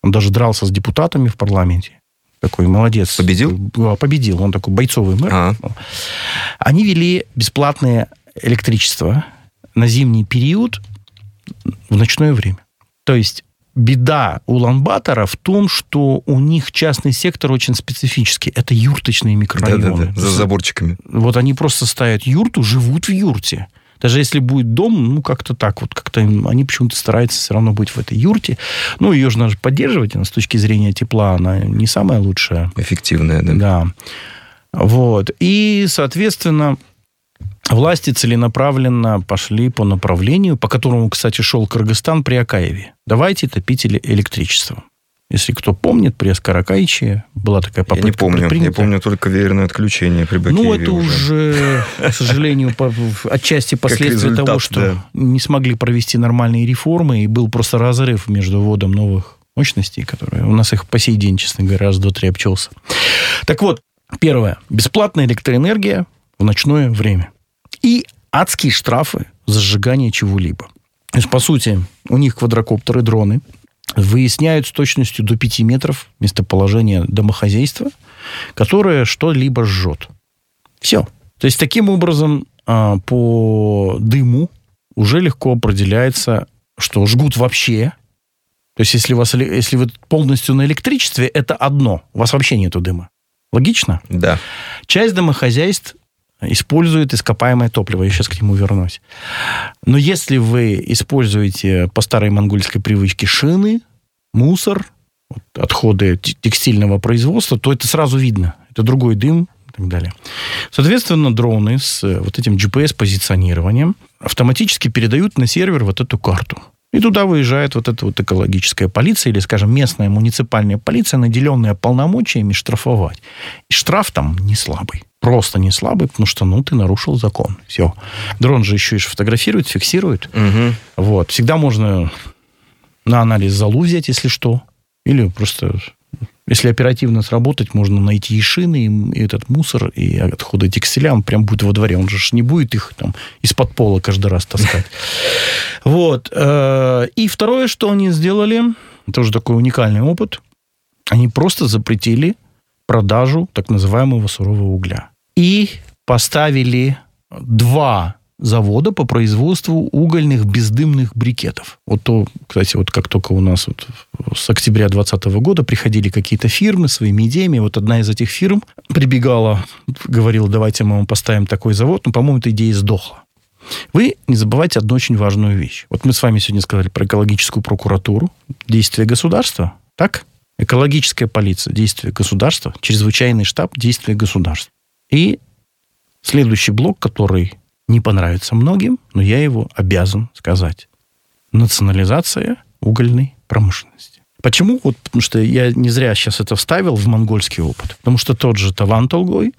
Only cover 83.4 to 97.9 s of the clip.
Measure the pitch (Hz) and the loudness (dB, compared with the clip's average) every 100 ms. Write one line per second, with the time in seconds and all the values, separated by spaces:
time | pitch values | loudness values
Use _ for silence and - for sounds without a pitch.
83.4 | 113 110 107 104 98 - 107 135 123 120 | 2 2 0 0 0 0 0 2 2 2
84.4 | 175 _ _ _ _ - 104 151 180 - | 0 _ _ _ _ -2 2 2 0 0
85.4 | 135 120 113 101 98 107 131 131 - 113 | 0 0 0 0 0 2 0 -2 -2 -2
86.4 | - _ _ - - 101 101 117 147 117 | -4 _ _ -10 -4 0 2 4 2 2
87.4 | 123 - - 110 123 - _ _ _ _ | 0 0 -2 0 -2 -4 _ _ _ _
88.4 | _ _ _ - 110 123 - 123 120 127 | _ _ _ -2 0 0 0 0 2 0
89.4 | 127 95 117 131 123 - _ 156 143 135 | 0 -2 0 0 -2 -4 _ 0 2 0
90.4 | - 135 139 151 - 277 - - 127 151 | 2 0 2 0 -2 -2 -2 -2 -2 -2
91.4 | 135 - 139 143 131 85 _ - 120 139 | -2 -2 0 2 0 0 _ -4 0 0
92.4 | 135 117 95 87 90 90 87 _ _ _ | 0 0 0 -2 -4 -6 -8 _ _ _
93.4 | _ 117 135 233 - 85 - 90 87 85 | _ 0 2 2 0 -4 -4 -2 0 -2
94.4 | - - - - - 180 226 185 170 143 | -6 -16 -16 -18 -2 0 2 2 0 0
95.4 | 127 117 175 208 - - _ _ _ _ | 0 0 0 -2 -8 -20 _ _ _ _
96.4 | - - - 147 170 160 147 107 - - | -4 -4 0 2 2 2 0 -2 -2 0
97.4 | 123 123 120 117 95 | 2 2 0 -2 -4